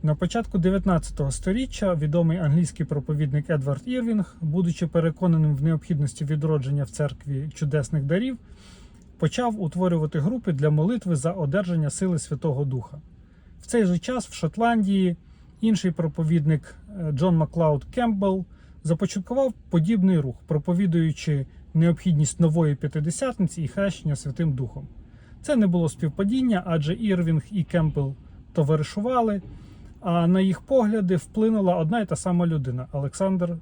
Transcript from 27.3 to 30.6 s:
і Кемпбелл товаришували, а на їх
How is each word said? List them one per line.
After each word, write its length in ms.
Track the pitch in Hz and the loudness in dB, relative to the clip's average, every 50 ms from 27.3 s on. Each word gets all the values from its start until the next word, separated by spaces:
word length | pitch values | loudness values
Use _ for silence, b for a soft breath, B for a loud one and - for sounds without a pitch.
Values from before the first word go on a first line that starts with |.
| 165 156 - - | 2 0 0 -2
і 120 | 208 202 165 | -4 -4 -4
Кемпбелл 520 | - - 175 160 156 - 147 139 135 139 - B B B B B - - | 0 0 2 2 2 0 0 -2 -2 -4 -10 B B B B B -6 0
товаришували, 880 | 175 156 139 160 151 151 - - 202 208 247 262 247 233 220 208 196 - B B B B B B B B B B B | 0 2 2 2 0 0 -4 -6 -4 -4 0 0 2 2 2 0 -2 -6 B B B B B B B B B B B
а 260 | - 196 170 170 170 170 | -4 0 2 2 4 4
на 140 | 180 190 | 4 4
їх 200 | 190 190 180 - | 4 2 0 -2